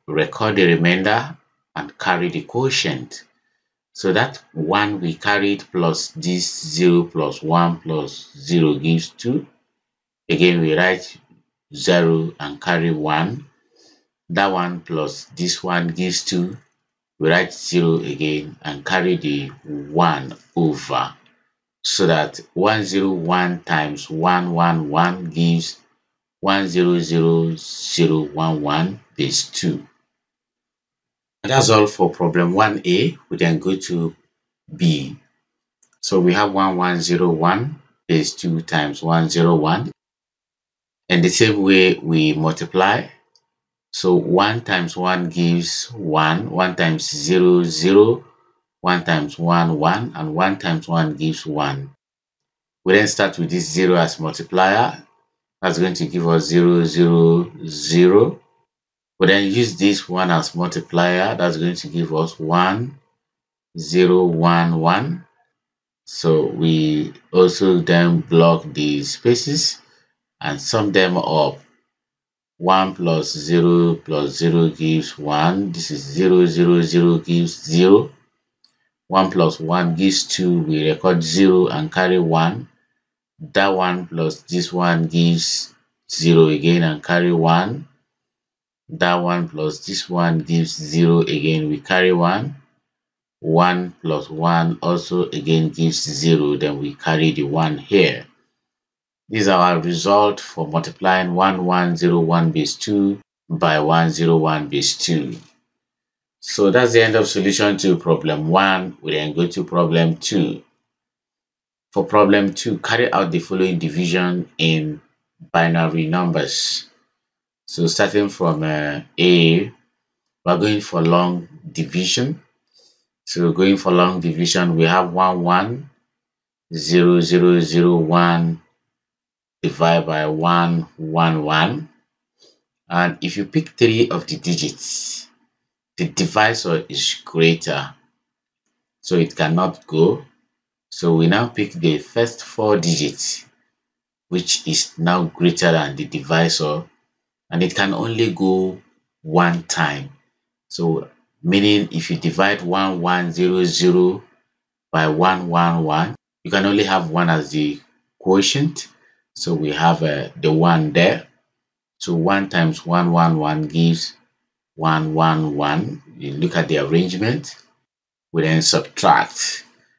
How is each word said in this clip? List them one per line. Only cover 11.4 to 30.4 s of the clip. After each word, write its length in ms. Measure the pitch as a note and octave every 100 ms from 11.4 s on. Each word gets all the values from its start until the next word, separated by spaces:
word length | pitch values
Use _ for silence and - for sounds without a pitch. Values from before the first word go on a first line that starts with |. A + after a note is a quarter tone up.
| _ _ _
zero 580 | - - F2 E2 E2 E2 -
and 220 | D2 -
carry 300 | - E2+ E2
one. 560 | D#2 D2+ D2+ F2 B2 C#3+ _ _ _ _ _ _ _ _
That 220 | E2+ G2
one 300 | F#2 F2 F2
plus 440 | D#2+ D#2+ D2 - - -
this 280 | F2 -
one 240 | F#2 F2 E2+
gives 360 | E2 F#2 F2
two. 320 | - F2+ F2+ A2 _ _ _ _ _ _
We 140 | D#2
write 200 | E2+ F2+
zero 440 | - - F2 E2 E2
again 600 | - C#2+ D2+ D2+ D2+ -
and 240 | D2+ C#2+ C#2+
carry 320 | F#2 F2+ F2
the 300 | D#2 C#2+ C#2 - D#2
one 720 | D2 C#2+ D#2 E2+ C#2+ C2 - _ -
over. 600 | E2 C#2+ - B1+ - - _ _ _ _ _ _
So 220 | - - F#2
that 340 | D#2+ D2+ - -
one 300 | - G2 A2
zero 260 | F#2 F#2+ F#2+
one 520 | F#2 E2 F2+ F2+ F2
times 500 | - D#2+ D2+ D2 -
one 400 | D#2+ F2+ F2+ F2+
one 400 | E2+ E2+ E2 D2+
one 400 | D2+ F2 F2+ F2
gives 500 | D#2 E2+ E2+ - - _ _ _ _ _ _
one 260 | F#2+ G2 F#2+
zero 320 | F2 F2 F2
zero 560 | E2 E2 E2 E2 E2 D#2+
zero 720 | - - - - E2 D#2+ D#3
one 360 | - D#2+ D#2+
one 380 | D3 D#2 F#2+ G#2+ _ -
base 340 | C#2 - -
two. 380 | - E3+ - - _ _ _ _ _